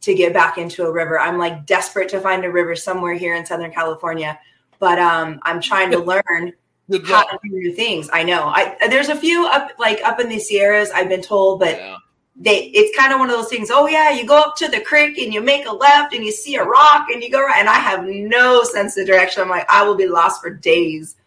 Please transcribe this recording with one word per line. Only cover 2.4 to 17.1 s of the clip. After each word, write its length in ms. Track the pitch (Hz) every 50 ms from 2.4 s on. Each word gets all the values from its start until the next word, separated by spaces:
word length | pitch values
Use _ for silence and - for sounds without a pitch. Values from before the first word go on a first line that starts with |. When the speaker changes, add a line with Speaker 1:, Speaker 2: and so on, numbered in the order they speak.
| 180
Speaker 1:
a 40 | 180
river 240 | 175 175 175 170 170
somewhere 380 | 165 - 196 185 185 180 175 175
here 220 | 175 180 170 170
in 100 | 170 165
Southern 260 | - 175 165 170 165
California, 680 | 160 170 165 160 160 160 175 165 165 160 156 151 156 156 _ _ _ _ _ _ _ -
but, 200 | 196 180 175 175
um, 400 | 175 170 170 165 160 160 156 147 -
I'm 180 | 165 165 175
trying 300 | 170 - 208 190 185 180
to 80 | 170 175
learn 560 | 170 175 185 196 196 - 170 165 170 175 - _ _ _ _ _ _ -
Speaker 2:
Good 140 | 196 180 156
Speaker 1:
how 100 | - -
Speaker 2:
luck. 140 | 208 202 - 190
Speaker 1:
to 60 | 185 -
do 100 | 202 190
new 200 | 185 180 175 175
things. 340 | 190 233 233 196 160 147 -
I 120 | - 165 165
know. 220 | 175 180 165 151
I, 320 | 147 - 190 - - - - - 233
there's 220 | 254 269 285 285
a 60 | 302
few 300 | 294 320 330 339 339 339
up, 260 | - 269 285 277 - - -
like, 220 | 240 220 214 214 -
up 160 | 226 240 240
in 120 | 240 226
the 80 | 220 208
Sierras, 520 | 202 - 208 196 196 202 208 208 208 208 -
I've 180 | 180 185 185
been 100 | 185 180
told, 400 | 180 - 208 196 190 190 190 180
but 160 | 185 165 -
Speaker 2:
Yeah. 200 | - 92 98 95 - _ _ _ _ _ _ _
Speaker 1:
they, 200 | - 180 214 208 190 - - -
it's 240 | 214 214 214 - 277
kinda 200 | 262 269 269 262
one 100 | 254 247
of 80 | 240
those 140 | 226 220 -
things, 200 | 254 233 208 220
"Oh 160 | 247 277 294 294
yeah, 200 | 311 311 311 302
you 160 | 285 247 240
go 140 | 220 285 302
up 180 | 302 294 -
to 120 | - 330 294
the 120 | - -
creek 380 | - - 302 294 294 294 294 -
and 160 | 254 214 214
you 80 | 208 226
make 240 | 269 277 285 285
a 60 | - 214
left 420 | - 262 285 285 294 294 294 254
and 100 | 233 220
you 80 | 214 214
see 220 | - - 294 277
a 80 | 240 185
rock 440 | 190 233 277 294 302 294 - - 240